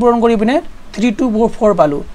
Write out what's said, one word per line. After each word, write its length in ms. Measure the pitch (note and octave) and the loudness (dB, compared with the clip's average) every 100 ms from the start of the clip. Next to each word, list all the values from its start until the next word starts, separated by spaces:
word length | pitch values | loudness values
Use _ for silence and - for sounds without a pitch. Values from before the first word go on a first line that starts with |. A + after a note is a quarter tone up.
পূৰণ 160 | A#3+ A#3+ | 2 2
কৰি 120 | A#3 A3+ | 2 2
পিনে 140 | G#3+ D4+ - - - | 0 0 -4 -12 -14
থ্ৰী 160 | - A#3+ G#3 | -2 -2 0
টু 60 | C4 G#3+ A3+ - | -2 0 0 2
ফ'ৰ 160 | G#3+ F3 | 2 4
পালোঁ। 240 | D3+ C#3+ - | 2 0 -8